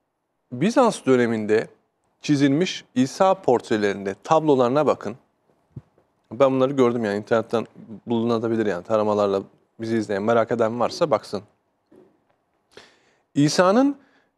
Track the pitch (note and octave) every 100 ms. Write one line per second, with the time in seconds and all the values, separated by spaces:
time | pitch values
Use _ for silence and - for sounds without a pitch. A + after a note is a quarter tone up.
0 | _ _ _ _ _ B2 G3 C#4 A#3 -
1 | C3 B2+ A#2 A2+ G#2 A2 - _ _ _
2 | _ _ - C#3+ C#3+ C#3+ F#3 - - B2+
3 | B2+ - F#3+ F#3+ - A#2 - G#2+ G2+ G2
4 | G2 G2 - D#3+ D#3 C3 A#2+ C#3+ C3 -
5 | G#2 - _ _ _ _ _ - _ _
6 | _ _ _ A2+ C3+ C3 C3 C#3 A#2+ A#2+
7 | G#2+ G2+ G#2+ A2+ A2 A2+ - - - G2+
8 | A#2+ A#2 A#2 A2+ A#2 A2+ G#2 F2 F#2 A2
9 | G#2 G#2 G2+ G2 - _ _ - A2+ A2+
10 | G#2 G2 A2 A2+ A2 A#2 A2 A#2+ A2+ -
11 | E3 G#2+ - G2 - _ _ _ _ _
12 | _ _ _ _ _ _ _ - - _
13 | _ _ _ C#3+ D3 - F#3 A3+ C#4 C#4
14 | _ _ _